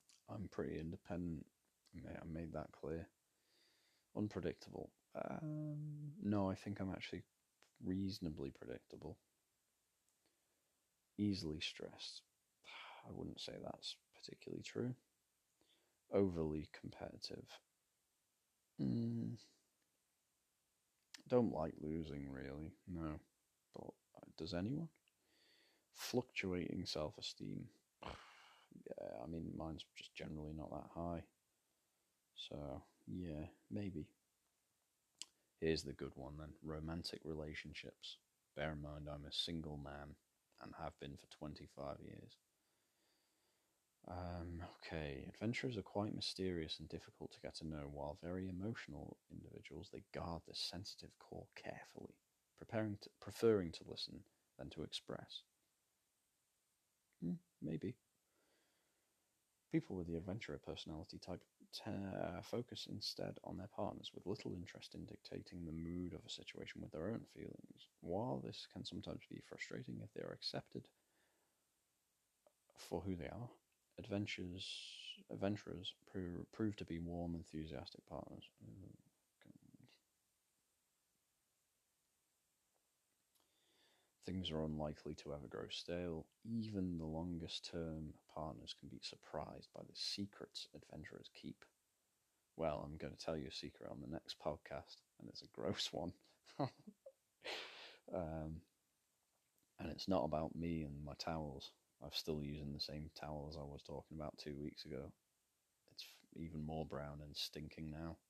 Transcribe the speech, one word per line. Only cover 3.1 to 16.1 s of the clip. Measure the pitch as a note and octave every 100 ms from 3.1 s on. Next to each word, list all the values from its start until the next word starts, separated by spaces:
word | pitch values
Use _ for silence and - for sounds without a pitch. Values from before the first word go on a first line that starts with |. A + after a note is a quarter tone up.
| _ _ _ _ - - - _ _ _ A2
Unpredictable. | G#2 F#2+ E2 - - - - - _
Um, | - - - D3+ D3+ D3+ D3+ D3+ D3 D3 F3
no, | G2+ G#2 F#2+
I |
think | F#2 G#2 G2+
I'm | F#2+
actually | F2 - F#2 - _ _ _ - -
reasonably | F#2 F#2+ G2 G2 E2+ D2+ C#2
predictable. | - - A#1+ - - D2+ - _ _ _ _ _ _ _ _ _ _ _ _ _ _ _ _ _ _ _ -
Easily | G#2 F#2+ E2 D#2
stressed. | - - F2 F2+ - - - _ _ _
<sighs> | - - - - A#2
I |
wouldn't | F2+ E2 -
say | - G1+
that's | - - - - _
particularly | - - - - G1+
true. | - - B2 B2+ _ _ _ _ _ _ _ _ _ _ -